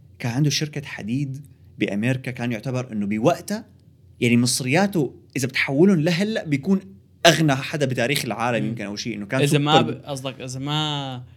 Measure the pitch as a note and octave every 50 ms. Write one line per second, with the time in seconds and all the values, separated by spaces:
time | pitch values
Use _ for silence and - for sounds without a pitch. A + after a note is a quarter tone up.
0 | - - - - - A#2 A2+ C3+ D#3 C#3+ B2 - D#3+ D3+ - D3 - - - -
1 | - G#2 B2 C#3+ D3 C3+ C3 C#3+ - - - _ - - - - A#2 - G2 G#2
2 | A2+ C3 C3 B2+ - B2+ B2 B2 A#2+ B2 A#2 G#2 - C3+ B2+ B2+ B2 B2 A2 G#2
3 | G2+ G2 G#2+ G#2+ A#2+ E3+ E3 - - - G3+ A3+ - - - - - - _ _
4 | _ - - - B2 A#2 A#2+ A#2+ B2 B2 - - C3 B2+ C#3 F3+ G3+ G3 G3+ E3+
5 | C3+ A2+ - - - - - C3 B2+ B2+ - - - D3 C3+ C#3+ F3+ G3+ G3 D3+
6 | D3 F3 E3+ E3+ G#3 G#3+ A3 - - D#3+ C#3+ C#3 - F#3+ G3 F#3+ - - - -
7 | _ _ _ _ - E3+ D3+ - D#3+ D3 C3 C3+ C3 - - D3 C#3+ B2 B2+ B2+
8 | A#2 B2 C#3+ - - A#2 G2+ A#2 A2+ B2 A#2+ A2 G#2+ G#2+ A2 G#2+ G#2 G2+ G2+ G#2
9 | - A#2+ G#2+ G#2 G2+ G2 B2+ C3 C#3 C#3+ C#3 C#3+ C#3+ D3 D#3 D#3+ D#3+ D#3 B2+ B2+
10 | - - C#3 C3 C3 C3+ B2 B2 B2 C3 B2+ C3 C3+ D3 D3 D3+ D#3 D3+ D3 C#3+
11 | C#3 C3+ B2+ B2 B2 - -